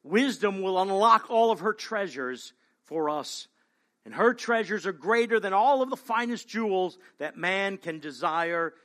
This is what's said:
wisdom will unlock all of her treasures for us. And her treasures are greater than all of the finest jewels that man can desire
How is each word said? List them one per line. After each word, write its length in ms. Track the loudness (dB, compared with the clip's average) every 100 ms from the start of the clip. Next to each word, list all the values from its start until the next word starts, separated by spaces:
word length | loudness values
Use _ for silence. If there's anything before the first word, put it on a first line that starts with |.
wisdom 580 | 0 2 2 0 -2 0
will 180 | 0 0
unlock 500 | 2 4 6 4 4
all 180 | 2 4
of 120 | 2
her 120 | -2
treasures 800 | -4 -6 -6 -4 -6 -8 -8 -14 _ _ _
for 260 | _ -4 -2
us. 380 | -4 -6 -12 -16 _ _ _ _ _ -14
And 80 |
her 200 | 2 2
treasures 520 | 2 0 0 0 -4 -4
are 60 |
greater 480 | -6 0 2 4 2
than 140 | 2
all 280 | 4 4 4
of 80 | 2
the 80 | -4
finest 500 | -4 -2 -2 -6 -6
jewels 520 | -4 0 0 0 -4 -20 _
that 180 | -10 -4
man 400 | -4 -2 -2 -6
can 220 | -8 -10
desire 760 | -12 -6 -2 -2 -2 -2 -4 -8